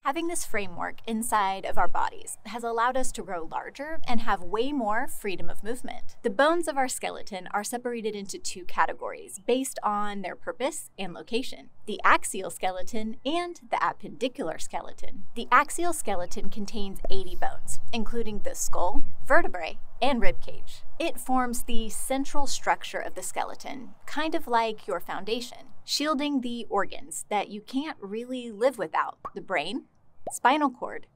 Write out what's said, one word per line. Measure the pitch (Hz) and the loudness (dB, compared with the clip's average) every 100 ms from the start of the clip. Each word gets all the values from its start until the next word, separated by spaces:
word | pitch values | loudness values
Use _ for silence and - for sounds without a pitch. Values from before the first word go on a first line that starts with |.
Having | 285 339 339 | -6 -6 -6
this | 349 - | -6 -4
framework | 208 196 175 175 - - | -4 -4 -8 -10 -10 -8
inside | 220 226 214 196 196 - | -8 -4 -2 -2 -6 2
of | - | 4
our | 180 | 6
bodies | - 135 - - - - | 6 2 -4 -14 -16 -14
has | 226 | -10
allowed | 233 233 240 262 | -8 -2 -2 0
us | - | -2
to | - | -2
grow | 180 180 | -10 -10
larger | 160 123 - - 294 320 - | -8 -10 -12 -14 -6 0 6
and | 233 | 6
have | 220 196 | 6 2
way | 180 214 262 | -2 -2 -2
more | 294 214 214 277 | -4 -4 -2 -4
freedom | - 208 170 175 | -6 -6 2 4
of | - | 4
movement. | 208 247 - - - - | 0 -4 -6 -4 -4 -4
The | - | -6
bones | 196 285 349 339 | 0 0 0 -4
of | 277 | -4
our | 262 | -6
skeleton | - 185 180 - 185 185 | -6 -10 -10 -10 -12 -10
are | 202 | -10
separated | 208 240 247 240 214 208 | -8 -10 -8 -8 -10 -10
into | 196 180 | -12 -10
two | - 196 | -10 -8
categories | 175 - 165 165 110 76 78 - 185 | -4 0 0 -2 -12 -14 -18 -14 -4
based | 247 269 - | -4 -4 -8
on | 208 208 202 202 | -6 -4 -6 -8
their | 180 | -10
purpose | - - 175 247 - - - | -10 -12 -8 -8 -8 -16 -12
and | 190 | -12
location. | 170 - - - - - - - | -12 -8 -6 -6 -8 -14 -16 -12
The | 208 | -2
axial | - 302 - 202 180 | 2 2 0 -8 -12
skeleton | - 190 185 - 233 226 233 262 | -8 -8 -4 -2 -2 -4 -6 -8
and | 330 349 349 226 | -6 -8 -14 -8
the | - | -4
appendicular | 170 - 170 - 262 262 208 - | -4 -6 -14 -8 -8 -8 -10 -4
skeleton. | - 175 - - - - - - | -6 -6 -10 -2 0 0 -2 -4
The | 233 | 0
axial | 247 294 - 254 | 0 0 -2 -2
skeleton | 247 - 196 180 - - | -2 -2 -2 0 4 4
contains | - 202 220 196 190 - | 4 -2 0 0 0 10
eighty | 196 185 - | 10 10 4
bones, | 170 - - - - | 4 4 6 6 6
including | 233 214 233 220 214 | 6 4 4 2 4
the | - | 2
skull, | - - - 175 - - - - | 2 4 6 8 10 10 8 6
vertebrae, | 294 - 180 160 - - - | 6 6 0 -4 -6 -6 0
and | - 233 | 2 8
rib | - - | 8 8
cage. | - - - - - - | 2 2 0 0 -2 -2
It | 339 - | -2 -4
forms | - 254 247 240 | 0 -2 0 -2
the | - 226 220 | 4 4 4
central | - - 269 277 294 277 | -2 -2 0 4 6 6
structure | - - 170 - 190 | 4 0 -4 -4 -8
of | - | -8
the | - | -8
skeleton, | 180 - - - - - 214 - - | -6 -8 -8 -8 -10 -12 -12 -12 -8
kind | - 311 | -6 -4
of | 320 294 | -4 -2
like | 233 226 214 - | -2 -2 -8 -10
your | 175 | -10
foundation, | - 151 196 240 247 - 170 - | -8 -8 -8 -8 -10 -16 -16 -14
shielding | - - 294 294 294 277 | -10 -6 -4 -4 -4 -6
the | 240 240 233 | -8 -12 -8
organs | 196 190 - - - - | -6 -6 -8 -14 -16 -8
that | 208 - | -8 -8
you | 208 | -14
can't | 202 262 311 - | -10 -8 -8 -12
really | 196 214 247 254 240 | -14 -12 -10 -12 -12
live | 202 254 233 | -4 -4 -4
without, | 175 151 143 - - | -8 -6 -8 -12 -16
the | 208 | -16
brain, | - 180 156 254 - _ _ - - | -8 -8 -6 -10 -14 _ _ -16 -14
spinal | - 269 294 294 | -4 -2 0 -2
cord | 247 98 107 - | -6 -14 -14 -18